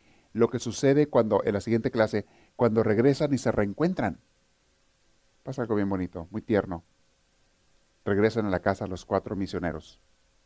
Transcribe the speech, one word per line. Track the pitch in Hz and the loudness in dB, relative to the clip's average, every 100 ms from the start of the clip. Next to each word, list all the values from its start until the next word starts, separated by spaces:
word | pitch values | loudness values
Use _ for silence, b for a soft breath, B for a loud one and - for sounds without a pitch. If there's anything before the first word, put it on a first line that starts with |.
| b b b | b b b
lo | 107 117 | 0 0
que | 120 | 0
sucede | 120 101 139 143 147 | -6 0 2 4 4
cuando, | 131 110 101 | 2 4 2
en | - | 2
la | 101 | -2
siguiente | 104 113 120 | 0 0 0
clase, | 117 107 107 b b b - | 0 0 0 b b b 0
cuando | 120 110 | 2 2
regresan | 107 104 127 139 151 | 2 4 4 2 0
y | 131 | 0
se | 123 | 0
reencuentran. | 110 104 98 165 185 110 - _ _ _ _ _ _ _ _ _ _ _ _ | 0 -2 0 -2 -2 -4 -6 _ _ _ _ _ _ _ _ _ _ _ _
Pasa | - 135 | -12 -8
algo | 113 107 | -2 0
bien | 101 | 0
bonito, | 98 90 90 82 | -2 -6 -8 -10
muy | 107 | -10
tierno. | - 104 92 87 - _ _ _ _ _ _ _ _ _ _ _ | 0 0 0 -6 -12 _ _ _ _ _ _ _ _ _ _ _
Regresan | - 101 107 113 104 | -4 2 2 0 -2
a | |
la | 90 | 0
casa | - 98 98 | 0 -2 -6
los | 92 | -10
cuatro | - 98 - 95 | -4 -4 -2 -6
misioneros, | 95 92 87 76 - _ _ _ _ _ | -6 -4 -6 -6 -12 _ _ _ _ _